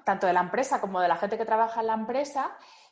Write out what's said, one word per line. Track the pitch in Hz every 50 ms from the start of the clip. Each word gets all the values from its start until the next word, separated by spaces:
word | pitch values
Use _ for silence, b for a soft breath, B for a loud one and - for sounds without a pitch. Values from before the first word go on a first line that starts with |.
| -
tanto | - 196 196 - 185
de | 180
la | 185
empresa | - 175 - 220 269 269 285 -
como | - 196 190 180
de | 180 175
la | 165 170
gente | 202 202 226 220
que | 226
trabaja | 220 220 220 226 226 226 233
en | 226 220
la | 220
empresa, | 220 220 208 240 262 294 285 - 277 269 349 - B B B B B B B